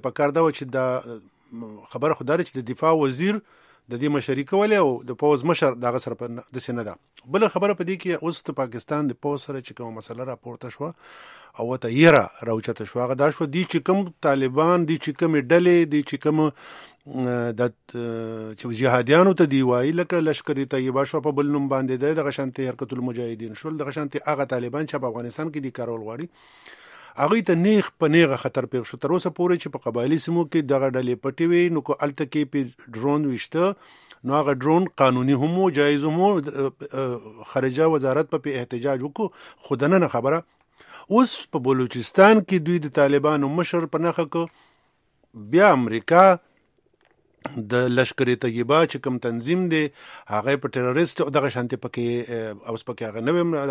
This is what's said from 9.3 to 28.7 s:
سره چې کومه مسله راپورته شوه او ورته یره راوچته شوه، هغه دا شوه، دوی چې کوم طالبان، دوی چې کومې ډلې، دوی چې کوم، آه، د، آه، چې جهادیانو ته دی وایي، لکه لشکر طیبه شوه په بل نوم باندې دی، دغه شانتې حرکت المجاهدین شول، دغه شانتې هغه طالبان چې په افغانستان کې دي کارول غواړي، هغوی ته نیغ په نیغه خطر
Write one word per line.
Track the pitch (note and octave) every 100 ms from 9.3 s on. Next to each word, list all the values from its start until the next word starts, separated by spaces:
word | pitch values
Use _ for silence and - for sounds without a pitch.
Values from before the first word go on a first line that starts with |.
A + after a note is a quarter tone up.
| C#3+ -
سره | C3+ B2
چې | -
کومه | A#2+ A2+
مسله | - A#2 B2+
راپورته | A#2+ B2 A#2 B2+
شوه | - D3 E3+ - - - - - -
او | A2+
ورته | B2+ A#2 B2
یره | E3 D3 F#2 - A2+
راوچته | A2+ A2 A2+ G#2
شوه، | B2
هغه | B2 B2+
دا | C#3+
شوه، | D3+ D#3
دوی | D3+ F3+
چې | E3+ -
کوم | F#3+ F#3 - D#3
طالبان، | C#3 C3 B2+ D#3+ F3+ E3
دوی | D#3+
چې | - C#3+
کومې | E3+ D#3 B2+
ډلې، | E3+ F3+ F3 D#3+
دوی | D3 C#3+
چې | C#3+
کوم، | D3+ D#3
آه، | D#3 - - - - _ - C3 B2+ B2 A#2+ A2
د، |
آه، | B2 - - A#2+ A#2 A2+ A2+ A2+ A2 G#2+
چې | B2 A2
جهادیانو | C3 B2 B2 D3+ F#3+ F3+
ته | E3
دی | C3+ C3
وایي، | B2 C3 E3
لکه | F3 F3 D#3
لشکر | D3 - C#3 C3+ C3+
طیبه | C3 C3 C#3
شوه | D#3+ C#3
په | C#3
بل | C#3+ D3
نوم | C#3
باندې | C3+ C3 B2+
دی، | C#3+ D#3
دغه | C#3+ C#3
شانتې | C3+ B2 C3
حرکت | A#2+ C3 B2
المجاهدین | B2 A#2+ A#2+ A2+ A2+ G#2+
شول، | D#3+ D#3
دغه | C#3 C#3
شانتې | D3 C#3 -
هغه | C#3+ B2
طالبان | B2+ A#2+ C#3 D#3
چې | C#3+ B2
په |
افغانستان | A2+ A#2+ A#2 D#3
کې | D3+ C3+
دي | B2
کارول | A#2 A#2 G#2+
غواړي، | A#2 E3+ _ _ _ - - - - - -
هغوی | D3 A3 G3+
ته | E3
نیغ | F#3 G#3+ - -
په | D#3+
نیغه | D#3+ E3 C3
خطر | C3 C3+ B2+